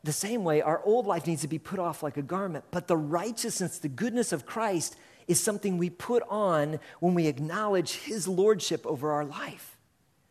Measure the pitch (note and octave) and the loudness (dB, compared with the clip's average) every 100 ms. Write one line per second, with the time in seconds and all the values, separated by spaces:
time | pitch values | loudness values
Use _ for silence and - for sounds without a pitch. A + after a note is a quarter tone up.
0 | D3+ D3 G3+ A#3+ F3 D3+ D3+ D#3+ G#3 A#3 | -6 -4 -2 -2 2 4 4 2 4 4
1 | G3+ E3+ - D#3+ D3+ D#3 - F#3+ E3+ D3 | 2 0 0 -2 -2 -6 -4 -4 -4 -4
2 | D3+ D3 C#3 F3+ G3 D3 - F3 F3 E3+ | -6 -4 -4 -4 -4 -6 -6 -6 2 2
3 | D3 E3+ G#3+ A#3 A#3 - F3+ - D3 B2 | 2 0 -2 -4 -4 -2 -4 -4 -8 -2
4 | A#3 A#3 A#3 D#3+ - A3+ A3 F3 - - | 0 0 0 -2 -4 -2 0 0 -2 -8
5 | - - - E3+ - G#3 G3+ F3+ F3 F3 | -20 -10 0 2 2 0 0 0 0 -2
6 | - A#3+ - G#3 G3+ D#3 D3 D#3 - - | 0 0 2 0 4 4 2 -2 -8 0
7 | F3 F3 D#3+ B2+ D3+ F3+ G#3+ F#3+ D#3 - | 2 4 4 2 -2 -2 2 2 0 -6
8 | - A3 E3+ F3+ G3+ G#3 - D#3 - D3+ | -6 -4 0 4 6 4 2 -4 -2 -2
9 | D3+ D3 D3 C#3+ - - - - _ _ | 0 0 -2 -6 -10 -12 -18 -20 _ _
10 | _ _ _ | _ _ _